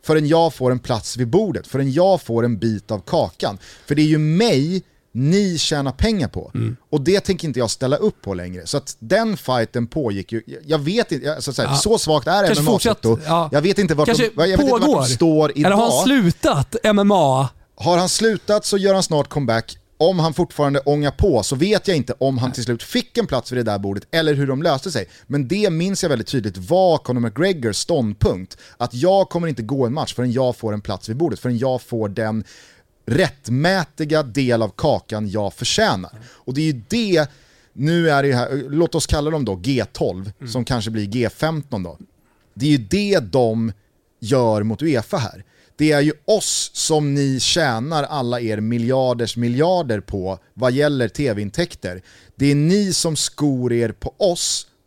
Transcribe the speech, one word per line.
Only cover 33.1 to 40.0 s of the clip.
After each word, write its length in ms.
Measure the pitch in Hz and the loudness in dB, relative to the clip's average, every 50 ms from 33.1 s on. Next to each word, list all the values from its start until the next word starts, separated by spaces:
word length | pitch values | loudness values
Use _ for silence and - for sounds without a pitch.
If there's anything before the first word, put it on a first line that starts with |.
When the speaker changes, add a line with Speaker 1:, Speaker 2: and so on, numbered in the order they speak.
| 117 156 185 - - - - - 120 131 156 180 190 190 156 - _ - 160 147 160 156 147 | 0 0 0 0 -2 -6 -6 -4 -2 0 2 2 0 0 -2 -4 _ -8 -4 0 0 0 0
Speaker 1:
del 380 | 123 98 143 135 120 120 113 | -2 -2 -2 0 2 2 0
av 80 | 113 101 - | 0 -2 -2
kakan 540 | - - 151 120 92 - - 113 107 107 101 | -2 0 0 0 0 -2 -4 -6 -6 -4 -4
jag 240 | 90 107 104 98 - | -4 -4 -4 -4 -6
förtjänar. 580 | - 123 - - - 220 202 131 95 90 - - 110 - - | -6 -4 -2 0 2 2 2 0 -2 -4 -10 -14 -20 -20 -20
Och 260 | - - _ - 127 | -20 -14 _ -8 -4
det 80 | 143 | -2
är 40 | 160 160 143 | -2 -2 -2
ju 80 | 120 101 - | -4 -6 -6
det, 420 | 208 240 226 202 175 156 151 - - _ _ _ _ _ _ _ _ | -4 -2 0 2 2 2 0 0 -4 _ _ _ _ _ _ _ _
nu 360 | - 139 156 170 170 165 160 | -4 0 0 2 2 2 4
är 120 | 143 139 | 4 4
det 60 | 139 139 | 2 2
ju 60 | 131 | 2
här, 300 | 123 123 - 135 143 123 131 | 0 0 -2 -4 -6 -6 -4
låt 260 | 139 160 170 160 - | 0 0 0 2 0
oss 120 | 160 - - | -2 -2 0
kalla 220 | - 156 147 151 | 0 0 0 0
dem 140 | 160 151 135 | -2 -2 -2
då 100 | 104 98 | -4 -4
G 300 | 87 87 135 139 120 101 - - | -4 -2 -2 0 0 -2 -4 -4
tolv, 380 | - | -4